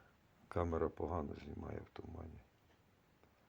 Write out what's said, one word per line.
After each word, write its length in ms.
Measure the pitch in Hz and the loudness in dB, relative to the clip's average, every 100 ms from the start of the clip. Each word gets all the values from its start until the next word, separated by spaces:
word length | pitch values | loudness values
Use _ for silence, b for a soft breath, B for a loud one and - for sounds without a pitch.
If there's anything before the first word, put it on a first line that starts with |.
| B B - - - | B B -20 -16 -2
Камера 420 | 87 87 82 80 | 2 4 6 4
погано 460 | - 76 87 71 - | 2 0 2 0 -4
знімає 440 | 76 71 78 - | -8 -6 -4 -6
в 100 | - | -8
тумані. 500 | - - 82 82 78 - - - - - - - - - - | -10 -8 -8 -8 -10 -16 -20 -20 -20 -20 -20 -20 -20 -20 -20